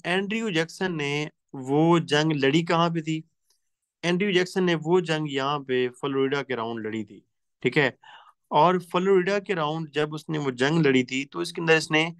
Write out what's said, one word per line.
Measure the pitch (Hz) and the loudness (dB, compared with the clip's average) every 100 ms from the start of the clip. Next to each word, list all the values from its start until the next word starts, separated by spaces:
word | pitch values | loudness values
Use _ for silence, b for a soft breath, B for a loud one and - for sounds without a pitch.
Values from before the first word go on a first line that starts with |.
| 160 | -4
एंड्रयू | 185 196 220 226 | -2 -2 -4 -2
जैक्सन | 160 165 - 190 | -2 -4 -4 -4
ने | 160 143 143 151 _ _ | -4 -4 -4 -6 _ _
वो | 139 131 147 165 170 | -12 -2 2 4 4
जंग | 135 147 156 | 4 2 2
लड़ी | 147 135 160 | 2 2 2
कहाँ | 170 165 170 | 2 2 2
पे | 170 | 0
थी? | 156 156 - _ _ _ _ _ _ _ | -4 -6 -8 _ _ _ _ _ _ _
एंड्रयू | 170 180 208 | -2 0 2
जैक्सन | 180 180 196 | 0 0 0
ने | 180 165 | 0 0
वो | 151 185 | 2 0
जंग | 165 156 151 | 0 -4 -2
यहाँ | 135 135 147 | -4 -2 -4
पे | 131 127 123 | -2 -2 -2
फ्लोरिडा | 123 143 135 135 139 | -4 -4 -2 0 -2
के | 123 | -4
राउंड | 117 113 117 107 | -6 -6 -6 -6
लड़ी | 110 | -8
थी, | 107 98 _ _ _ _ | -10 -14 _ _ _ _
ठीक | 127 151 | -2 2
है। | 131 - B B B B - | 0 -2 B B B B -2
और | 151 170 185 | 4 4 2
फ्लोरिडा | 180 180 190 190 180 202 | -2 -2 2 2 2 -2
के | 196 | -2
राउंड | 175 147 160 156 | -4 -2 -4 -6
जब | 139 151 | -4 -4
उसने | 156 - 156 | -4 -6 -4
वो | 139 | -4
जंग | 123 135 170 147 | 0 2 4 4
लड़ी | 131 | 4
थी, | 123 131 | 2 -4
तो | 139 170 | -8 -8
इसके | 170 170 | -8 -4
अंदर | 165 160 | 2 2
इसने | 156 156 165 | 4 0 0